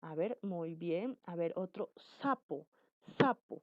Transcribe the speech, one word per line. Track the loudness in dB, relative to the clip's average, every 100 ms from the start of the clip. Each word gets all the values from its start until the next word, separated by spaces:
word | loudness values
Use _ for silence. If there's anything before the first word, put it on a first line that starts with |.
A | -8 -2
ver, | -2 -2
muy | -4 -4 -4 -4
bien. | -2 0 -2 -8
A | -8 -2
ver, | 0 0
otro, | -4 -4 -8 -8 -20 -4
sapo, | 0 0 _ -10 -10 _ _ _ -20 6
sapo. | 6 6 _ -14